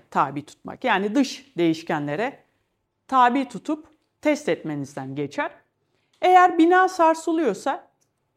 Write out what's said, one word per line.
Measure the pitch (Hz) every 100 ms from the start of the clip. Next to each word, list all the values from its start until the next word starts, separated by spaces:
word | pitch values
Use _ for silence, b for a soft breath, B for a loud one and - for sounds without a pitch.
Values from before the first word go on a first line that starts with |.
| _
tabi | 190 147 139 -
tutmak. | - - -
Yani | 254 196 202 220
dış | 277 - - -
değişkenlere | 170 160 - 160 143 147 233 - _ _ _ _ _ _ _
tabi | 269 247 247 262
tutup | 190 - 311 - _ _ _
test | 302 294 233
etmenizden | 165 160 147 135 - 135 135
geçer. | 143 202 294 - _ _ _ _ _ _
Eğer | 349 370 359 339
bina | 330 370 370
sarsılıyorsa | 349 330 320 330 330 294 190 - 320 - _ _ _ _